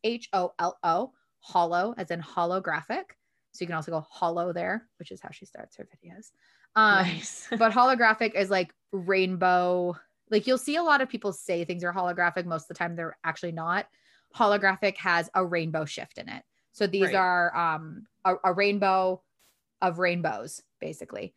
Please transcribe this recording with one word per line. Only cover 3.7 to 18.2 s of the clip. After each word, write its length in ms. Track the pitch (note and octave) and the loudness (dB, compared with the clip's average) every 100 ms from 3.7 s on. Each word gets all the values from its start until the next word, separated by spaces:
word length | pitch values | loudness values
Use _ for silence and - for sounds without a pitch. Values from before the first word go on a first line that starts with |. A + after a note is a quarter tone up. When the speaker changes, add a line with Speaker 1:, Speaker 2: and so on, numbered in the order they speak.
| D#3+ | -6
Speaker 1:
also 160 | D#3 | -4
go 100 | E3 D#3 | -6 -6
holo 420 | - F3 E3+ F3 | -4 -2 -2 -2
there, 360 | E3+ F3+ G#3+ - - | -2 -4 -4 -8 -20
which 120 | F3 | -18
is 100 | F#3+ | -18
how 100 | - | -18
she 140 | - F#3+ | -20 -20
starts 300 | - - - | -20 -20 -20
her 80 | - | -20
videos. 440 | _ F3 F3+ - _ _ _ _ A3 | _ -20 -20 -20 _ _ _ _ 4
Um, 480 | G#3+ G3 F3+ D#3+ | 6 6 4 -2
Speaker 2:
Nice. 260 | - - - | -8 -12 -6
<laughs> 60 | A3+ | 2
Speaker 1:
but 140 | A3+ | 4
holographic 600 | G#3+ B3+ B3+ A#3 A3 A3+ G3 | 6 4 6 4 4 0 0
is, 140 | F#3+ | 2
like, 240 | G3 F3+ _ _ | 0 0 _ _
rainbow. 1000 | G3 F3 F#3+ F#3 F3+ F#3 F3+ F3+ F3+ F3 E3+ - _ - | -6 0 2 2 2 2 4 2 0 -2 -4 -12 _ -2
Like, 180 | A3 B3 | 0 2
you'll 100 | B3+ | 0
see 180 | - D4+ | 0 -2
a 60 | |
lot 180 | E4+ C#4 | 2 2
of 80 | C4 | 2
people 240 | - G3+ | -4 -6
say 300 | F3 - E3+ E3+ | -6 -4 -4 -4
things 180 | F3 | -4
are 100 | F3 | -4
holographic. 520 | F#3 F3+ F3 F3 F3 F3 | -2 -2 0 0 0 -4
Most 180 | D#3+ | -6
of 40 | - | -8
the 40 | E3+ | -8
time, 200 | F3 E3+ | -6 -6
they're 220 | E3 - E3 | -10 -8 -8
actually 260 | D#3+ F3 | -6 -8
not. 360 | E3 E3 F#3 - _ _ _ _ - | -6 -4 -4 -4 _ _ _ _ 2
Holographic 600 | G#3+ G#3 G3 F#3+ G3+ G3 | 4 4 2 2 0 0
has 320 | F#3+ E3+ E3+ | 0 0 0
a 120 | F#3 F3+ | 0 0
rainbow 380 | E3+ D#3+ D#3 D3+ | 0 -2 -4 -4
shift 320 | - - - | -8 -12 -14
in 120 | - | -14
it. 140 | - - _ _ | -14 -16 _ _
So 160 | - G3+ | -4 0
these 260 | G3 F#3+ | 2 2
Speaker 2:
Right. 0 | |
Speaker 1:
are, 400 | G3 F#3 F3+ F3 - | 2 2 2 2 0
um, 500 | E3+ D#3 D#3+ F3 G#3+ _ | -2 -2 -6 -16 -20 _